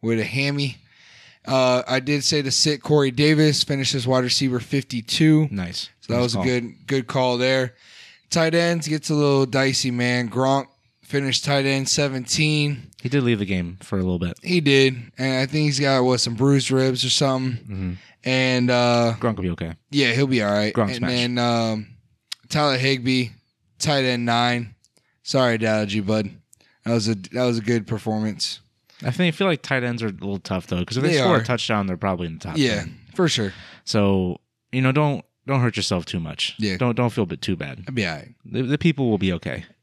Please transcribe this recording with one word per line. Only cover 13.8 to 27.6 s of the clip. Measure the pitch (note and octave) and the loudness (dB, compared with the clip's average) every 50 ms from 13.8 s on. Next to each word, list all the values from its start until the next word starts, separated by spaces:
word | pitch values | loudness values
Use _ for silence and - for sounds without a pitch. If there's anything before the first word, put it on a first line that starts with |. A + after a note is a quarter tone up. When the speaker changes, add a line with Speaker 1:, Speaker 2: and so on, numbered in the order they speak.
Speaker 2:
for | - - - | -12 -6 -4
a | G2 F#2 | -2 0
little | F#2 F2+ F2 | 0 0 0
bit. | F2 F2 - - - | -2 -4 -6 -8 -6
Speaker 1:
He | - F3+ F3+ | 0 0 2
did. | D#3+ C#3+ C#3 C3+ C3+ C3+ C3 B2 A#2+ - _ | 4 4 4 6 4 4 2 -2 -12 -16 _
And | - B2+ C3 C3 C3 | -6 -4 -2 0 0
I | C3 | -2
think | C3 C#3 D#3 D3+ | -2 0 0 0
he's | D3+ C#3 C3 | 0 0 0
got, | C#3+ C#3 C3+ C3 B2 | 0 2 2 2 4
what, | B2+ B2+ A#2+ | 2 2 2
some | - - A#2 | 0 -2 -2
bruised | G#2+ C3 C#3 C#3 C#3 C3 - | 0 2 4 4 4 2 2
ribs | C3 C3 C3 C3 C3 B2 A#2 | 2 2 2 2 0 0 -2
or | B2+ | 0
something. | B2 - D3 C3+ C3 C3 C3 C3 B2 A#2 - | 0 2 2 2 0 0 -2 -2 -4 -6 -8
Speaker 2:
Mm-hmm. | - G2+ F#2+ F#2+ F2+ F2+ F#2 - - - _ _ | -10 -8 -6 -4 -4 -6 -6 -12 -20 -20 _ _
Speaker 1:
And, | - B2+ C3 B2+ B2+ B2+ B2+ B2 B2 | -2 0 2 2 2 2 2 2 2
uh, | B2 B2 B2 A#2+ A#2+ A#2+ A#2+ A#2 A2+ A2+ | 4 4 4 4 4 4 2 2 0 0
Speaker 2:
Gronk | - A#2+ A2 | -2 -2 -2
will | - F#2 | -2 -4
be | F2+ | -4
okay. | E2+ - - E2 E2 _ _ _ | -4 -4 -6 -10 -10 _ _ _
Speaker 1:
yeah, | - C#3+ C3+ A#2+ A2+ | 0 2 2 2 2
he'll | B2+ C#3+ | 2 2
be | C3+ C3 A#2+ G#2+ | 2 2 0 2
all | G2+ G#2 | 2 2
right. | G#2 G#2 G#2+ - | 2 0 0 0
Speaker 2:
Gronk | - A2 G2+ | 0 0 0
Speaker 1:
And | B2+ | 0
Speaker 2:
smash. | A#2+ A#2 - B2 | -4 -2 -2 -2
Speaker 1:
then, | B2 A#2+ B2 B2 A#2+ | 0 -2 0 0 0
um, | A#2+ A#2+ A#2+ A#2 A2+ A2+ A2 G#2+ G#2+ - - - _ _ _ _ _ _ - _ _ _ | 0 0 2 0 0 0 -2 -4 -6 -10 -16 -20 _ _ _ _ _ _ -16 _ _ _
Tyler | - D#3+ D3+ D3 C3+ | -2 0 2 2 0
Higbee, | B2+ C3 C3+ C3+ C3 A#2+ B2+ C3 B2+ B2+ A#2 - - _ _ _ _ _ _ _ _ | 2 0 0 0 0 0 0 0 0 0 -2 -6 -16 _ _ _ _ _ _ _ _
tight | - D#3+ D3 C#3 C3 | -2 0 0 2 2
end | B2+ B2 A#2+ A#2+ | 0 0 0 0
nine. | A#2+ A#2 A#2 A#2+ B2 A#2+ A#2+ A#2 G#2+ - _ _ _ _ _ _ _ _ _ _ | 0 2 2 2 2 0 -2 -4 -8 -12 _ _ _ _ _ _ _ _ _ _
Sorry, | - - C3+ B2+ B2 A#2 | -2 2 2 4 4 2
Dodgy, | A2+ A2 A2 A2 G#2+ G#2+ G2+ G2 A2 | 2 2 2 2 2 0 0 -2 -2
bud. | G2+ F#2 A2 A2 G#2+ G2 - - _ _ - _ _ _ _ _ _ | 0 0 0 0 0 -2 -6 -12 _ _ -20 _ _ _ _ _ _
That | A2 A#2+ | 0 0
was | A#2 G#2 G#2+ | 0 2 0
a, | A2+ | -2
that | G2+ F#2 F2+ - A#2+ B2+ | -2 -4 -8 -4 -2 0
was | B2 A#2+ | 0 0
a | A2+ | 0